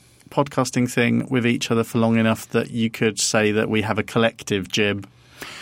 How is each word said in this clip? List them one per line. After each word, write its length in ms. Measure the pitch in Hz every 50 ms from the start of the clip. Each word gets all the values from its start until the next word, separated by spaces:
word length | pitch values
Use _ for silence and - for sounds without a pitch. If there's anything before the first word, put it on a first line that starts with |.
| _ _ _ _ - -
podcasting 600 | - 147 143 143 - 135 127 - - 127 123 120
thing 380 | - 123 120 117 117 117 120 -
with 160 | 131 123 113
each 240 | 120 120 120 - -
other 140 | 123 113 113
for 140 | - - 120
long 160 | 113 113 113
enough 300 | 113 110 110 110 - - -
that 200 | - 113 123 135
you 180 | - 117 113 113
could 300 | - - 120 113 104 -
say 320 | - - - 110 107 104
that 180 | 104 107 110 110
we 120 | 110 110
have 160 | 104 110 104 107
a 40 | 107
collective 680 | - - 120 113 113 - - - - 107 98 95 -
jib 360 | - 113 104 104 101 101 101 - _ _ _ - - - - - - -